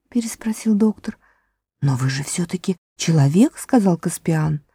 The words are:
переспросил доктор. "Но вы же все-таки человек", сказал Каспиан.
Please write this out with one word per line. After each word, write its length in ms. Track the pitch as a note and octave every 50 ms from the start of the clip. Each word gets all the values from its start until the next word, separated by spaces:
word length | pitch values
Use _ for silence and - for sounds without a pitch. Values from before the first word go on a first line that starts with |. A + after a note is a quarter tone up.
| _ _
переспросил 640 | - A#3+ A3+ A3+ - - - A3+ A3 - - A3+ G#3+
доктор. 440 | G3 A3 A3 G#3 - - - - _ _ _ _ _ _ _ _ _ _ _ _ _
"Но 140 | - C#3 C3+
вы 160 | B2 B2+ C3
же 140 | C3 C#3 C#3+
все-таки 520 | - - - F3 - - F3+ - - F#3 - _ _ _
человек", 600 | - - - E3 D#3 C#3 C#3 D3+ F#3+ B3 E4+ - -
сказал 380 | - - - B3 G3 G3 E3+
Каспиан. 680 | E3+ - F3+ - - - - D#3+ D#3 D#3 D#3 D3+ D3 - _